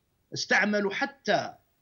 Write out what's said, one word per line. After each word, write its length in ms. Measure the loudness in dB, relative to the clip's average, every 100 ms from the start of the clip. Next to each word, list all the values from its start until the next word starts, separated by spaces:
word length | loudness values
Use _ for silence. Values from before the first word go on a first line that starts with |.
| _ _ _
استعملوا 600 | -8 0 2 2 2 0
حتى 600 | -2 -6 -4 0 0 -2 -10 _ _